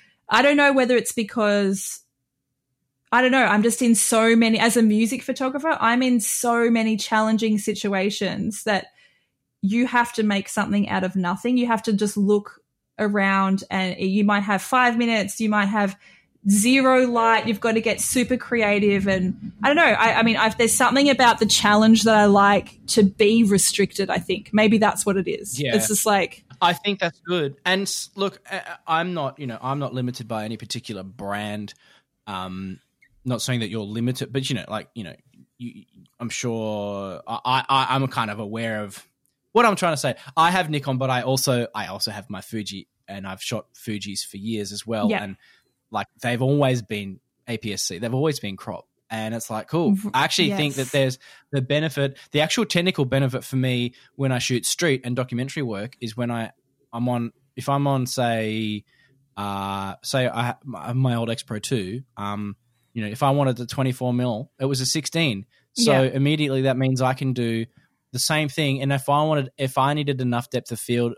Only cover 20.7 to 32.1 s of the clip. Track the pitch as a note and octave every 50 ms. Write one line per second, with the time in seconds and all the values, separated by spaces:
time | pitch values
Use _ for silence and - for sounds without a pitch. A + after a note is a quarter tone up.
20.7 | - - B3+ A#3 B3 C#4 C#4+ C#4+ C4 C#4 B3+ A#3 A3 - A3+ G#3 - - - G#3
21.7 | G#3 G#3+ A3 A3 A3+ G#3+ G3+ A3+ A3 G#3+ G#3 G3+ G3 G3 G3+ G3+ G3+ F#3 - -
22.7 | - - - - - A3 G#3 G3 - - G#3 G#3 A3+ A#3 A#3 G3 G3+ F3+ - -
23.7 | - - G3 - - - G3 F#3+ - F#3 - - - G#3 - - G#3 G#3+ G#3+ G#3+
24.7 | A3+ G3+ G#3+ F#3+ - - - G3+ F#3+ G3 E3+ E3+ - - - - B2 C3 C#3+ B2
25.7 | A#2 G#3 A3 - G#3+ - - A3 G3+ G3 E3+ - - - _ _ - - F3+ F3
26.7 | F3 - - G3+ G3 - F#3 E3+ - _ _ E3+ F3+ F3 D3 C#3 C3+ _ - F#3
27.7 | F#3+ G3 G3 - - - - - _ G3 G3 F#3 - - _ - F#3+ F#3 - -
28.7 | E3 - - - D#3+ E3 F3 F3+ F3+ D#3+ C#3 C3 - D3+ C#3+ A#2+ A2+ - B2 C3
29.7 | C#3 D3 C#3 A#2 B2+ B2+ B2 B2 B2 - A#2 A2 A2+ A2 G#2+ A2 A2+ - - -
30.7 | - A2+ - - G#2+ F#2 F#2+ F#2+ - - G2+ G2+ G2+ G#2 G#2 G#2 G#2 G#2 G#2 G2
31.7 | - _ _ _ _ _ _ _